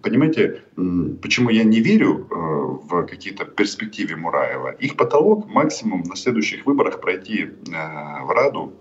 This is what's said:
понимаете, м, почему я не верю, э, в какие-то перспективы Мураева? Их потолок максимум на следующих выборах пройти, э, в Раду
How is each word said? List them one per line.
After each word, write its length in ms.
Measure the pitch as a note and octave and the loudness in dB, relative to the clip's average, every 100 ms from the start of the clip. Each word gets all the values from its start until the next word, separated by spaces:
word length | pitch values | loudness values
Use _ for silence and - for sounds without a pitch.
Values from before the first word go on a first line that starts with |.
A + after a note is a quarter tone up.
понимаете, 600 | A2 A#2+ D#3 - - - - - | 2 2 4 4 0 0 -14 -4
м, 420 | F2+ F2 D#2 - | 0 0 -2 -4
почему 280 | - - A#2+ | -4 0 4
я 140 | A2+ | 6
не 160 | A2 A2+ | 6 4
верю, 460 | A2+ A3 - - - | 6 6 4 2 -4
э, 40 | E2+ E2 D2+ B2 C2+ - | -6 -2 -2 -4 -6 -4
в 180 | F2 D#2+ | -2 -2
какие-то 380 | F#2+ G2 G2 | -8 -12 -10
перспективы 720 | - - G2+ - A2 G2+ F#2+ D#2+ | -8 0 -2 -2 -10 -6 -6 -4
Мураева? 540 | E2 D2 C2+ C2 C2 - | -2 0 0 -2 -8 -6
Их 140 | - - | -6 -2
потолок 500 | - D3 F#3 G#3+ - | 2 4 4 4 2
максимум 540 | C3 D4+ - - F2+ | 0 0 -2 -4 -4
на 140 | E2+ G2 | -6 -4
следующих 500 | B2+ A2+ G#2+ - C3+ | -2 0 -2 -2 -2
выборах 340 | C#3 - - | 2 0 -2
пройти, 420 | - F#2 - G2+ | -4 -6 -4 -6
э, 840 | E2 - - E2 D#2 D2+ D2 D2 | -6 -10 -12 -10 -8 -10 -12 -10
в 60 | C2 | -2
Раду 420 | F#2 C#3 B2+ C#2+ - | 2 2 0 -10 -14